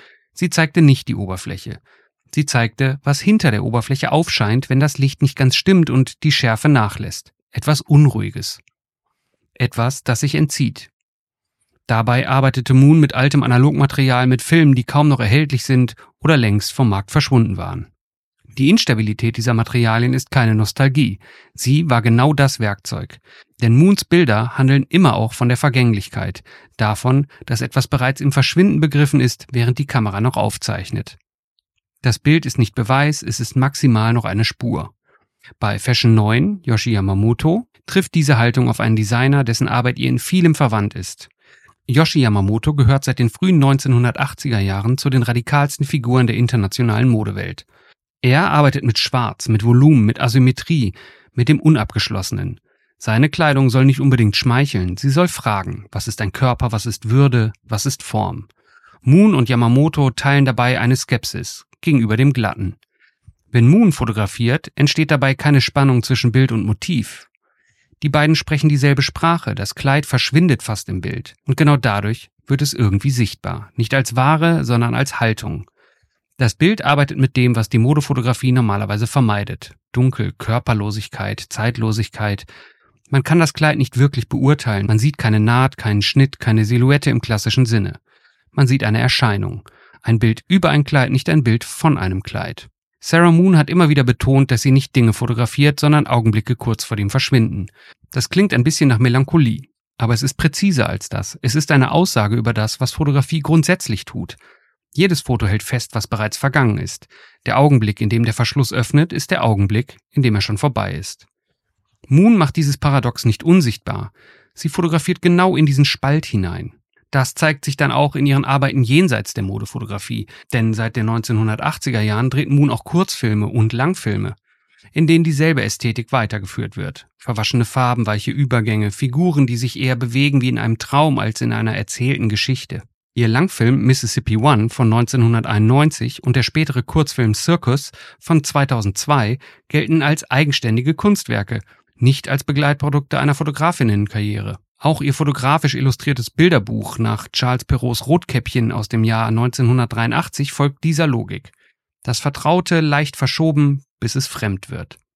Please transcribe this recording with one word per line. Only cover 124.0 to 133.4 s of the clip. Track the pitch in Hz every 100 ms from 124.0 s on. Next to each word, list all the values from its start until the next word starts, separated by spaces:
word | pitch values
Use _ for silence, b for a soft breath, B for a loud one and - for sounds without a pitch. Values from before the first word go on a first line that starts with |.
| 110 104 98 101 b b b b b
in | 151 160
denen | 165
dieselbe | 165 143 160 143
Ästhetik | 101 - 120 113 113
weitergeführt | 131 107 107 98 - 104 -
wird. | 95 - - _
Verwaschene | - 113 104 123 117
Farben, | 131 123 120 107
weiche | 104 -
Übergänge, | 139 135 120 110 107 104
Figuren, | - 135 131 180 147 127
die | 120
sich | 123 -
eher | 131
bewegen | 123 123 127 143 139
wie | 123
in | 117
einem | 113 113
Traum | - 139 156 131
als | 104 110
in | 120
einer | 113 110 104
erzählten | 110 - 123 - 113
Geschichte. | 104 - 131 - - - _ _
Ihr | - 113
Langfilm | 117